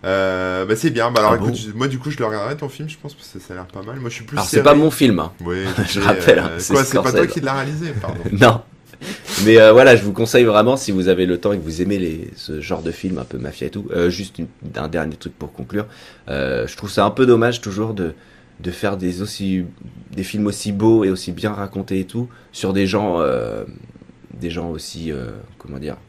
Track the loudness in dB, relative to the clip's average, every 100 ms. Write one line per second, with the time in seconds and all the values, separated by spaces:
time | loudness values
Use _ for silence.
0 | 0 0 0 0 -2 -4 -2 0 0 0
1 | 0 4 4 4 0 -4 -8 -6 -4 -4
2 | -8 -6 -4 -4 -6 -8 -10 -10 -14 -12
3 | -18 -20 -20 -20 -16 -16 -14 -14 -14 -10
4 | -10 -10 -10 -4 0 4 6 6 6 4
5 | 2 2 -2 -8 -6 -4 -4 -4 -4 0
6 | 0 2 6 4 4 -6 0 2 2 0
7 | 0 2 0 0 -4 -4 -4 -6 -6 -8
8 | -8 -8 -6 4 6 4 -4 -20 _ -18
9 | -14 -14 -10 0 8 10 10 10 10 8
10 | 4 -2 2 4 6 4 4 0 -2 -2
11 | 2 2 2 0 0 -2 -4 -4 -2 -2
12 | -4 -6 -12 -16 -12 -10 -8 -6 -6 -6
13 | -6 -6 -8 -10 -10 -8 -10 -8 -8 -2
14 | 0 -2 -8 -10 -12 _ -14 -10 -6 -6
15 | -6 -8 -14 -14 -16 -14 -8 -8 -8 -14
16 | -20 -20 -10 -6 -4 -4 -6 -8 -6 0
17 | 0 4 4 6 4 -2 -6 -6 -4 -4
18 | -6 -6 _ _ _ _ -10 -6 -6 -4
19 | -4 -4 -8 -6 -4 -2 -4 -12 -20 -20
20 | -14 -10 -6 -2 -2 -2 -6 0 4 4
21 | 4 -2 -6 -6 -6 -6 -8 -8 -6 -6
22 | -4 -8 -8 -12 _ -8 -2 0 0 0
23 | 0 0 0 0 -4 -8 -12 -16 -20 -20
24 | -20 -20 -20 -10 -8 -8 -8 -10 -12 -12
25 | -8 -8 -10 -14 -20 -20 -16 -12 -12 -12